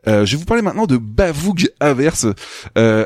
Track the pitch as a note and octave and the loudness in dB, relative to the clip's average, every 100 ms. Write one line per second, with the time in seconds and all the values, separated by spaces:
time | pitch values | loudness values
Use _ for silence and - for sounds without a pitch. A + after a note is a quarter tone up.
0 | A2 G#2 G2+ D3 F3 A#3 G3+ G3 G#3+ B2+ | 0 2 2 0 -2 0 0 0 0 0
1 | G#2+ A2+ F3+ D3 F#3 F3 F3+ - D3 B2+ | -2 -4 -2 -2 -2 0 -2 0 0 2
2 | D3+ - A2+ G2 - - - - A2+ A2 | 0 0 -2 -2 -8 -18 -6 2 4 2